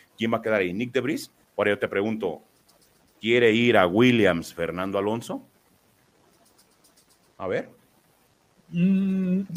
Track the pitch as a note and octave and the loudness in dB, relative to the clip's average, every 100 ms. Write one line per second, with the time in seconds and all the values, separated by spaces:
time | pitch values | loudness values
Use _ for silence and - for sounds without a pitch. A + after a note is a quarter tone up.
0 | _ - A2+ A2+ A2 G#2+ F#2 F#2 B2 C3 | _ -8 -4 -2 0 0 0 -4 -4 -2
1 | B2 - - _ _ - G#2 G2+ - G2 | -2 -4 -10 _ _ -2 0 0 -2 -2
2 | G#2+ A2 F#2+ D#2 - _ _ _ _ _ | -4 -4 -6 -8 -14 _ _ _ _ _
3 | _ _ G#2+ A#2+ A#2+ A2 A#2+ G#2+ F2+ G2 | _ _ 0 4 4 4 4 4 4 4
4 | B2+ A#2+ G2 E2+ - - E2 E2+ G2 G2 | 4 6 4 2 -4 -8 -8 -6 -6 -4
5 | G2+ A#2 A#2+ C4+ - _ _ _ _ _ | -4 -4 -8 -12 -14 _ _ _ _ _
6 | _ _ _ _ _ _ _ _ _ _ | _ _ _ _ _ _ _ _ _ _
7 | _ _ _ - F#2+ A2 B3 - _ _ | _ _ _ -12 -6 -6 -6 -16 _ _
8 | _ _ _ _ _ _ _ E3+ F#3 F#3+ | _ _ _ _ _ _ _ 0 2 2
9 | G3 F#3+ F#3 F#3 G3+ | 0 -2 -2 -2 -4